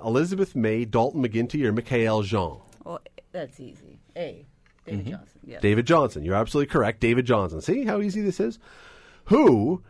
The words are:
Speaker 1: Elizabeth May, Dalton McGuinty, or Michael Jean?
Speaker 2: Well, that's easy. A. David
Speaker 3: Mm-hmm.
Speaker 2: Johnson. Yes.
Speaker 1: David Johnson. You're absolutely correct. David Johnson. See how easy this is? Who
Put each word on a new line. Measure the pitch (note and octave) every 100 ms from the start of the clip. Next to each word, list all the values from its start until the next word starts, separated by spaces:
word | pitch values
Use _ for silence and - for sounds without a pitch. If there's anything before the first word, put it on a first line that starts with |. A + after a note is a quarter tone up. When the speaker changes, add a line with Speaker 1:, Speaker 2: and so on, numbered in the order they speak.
Speaker 1:
Elizabeth | A2+ B2 E3+ F#3+ F#3+ C3
May, | A2 A2
Dalton | A2+ A#2 B2+ D#3
McGuinty, | B2 G#2+ A#2+ D3+
or | B2
Michael | G#2+ - B2 A2+ A2
Jean? | G2 G#2 E2+ - - -
Speaker 2:
Well, | - E3+ - - _
that's | F3+ C3+ -
easy. | B2+ - - - _ E3
A. | D#3+ - - _ _ _
David | - G2+
Speaker 3:
Mm-hmm. | G2
Speaker 2:
Johnson. | F#3+ - _ -
Yes. | -
Speaker 1:
David | G#2 G#2 A#2+
Johnson. | E3 C3 D#2
You're | D#2
absolutely | G2 A2 D3 C#3+
correct. | D#3+ A2 -
David | A#2 A#2+ A#2+
Johnson. | A#2+ F2+ D#2+
See | - A#3
how | A#3 G#3
easy | G#3 G3+
this | G3+ -
is? | A3+ - - - - - - - -
Who | A3+ B3+ A2+ A#2 F3+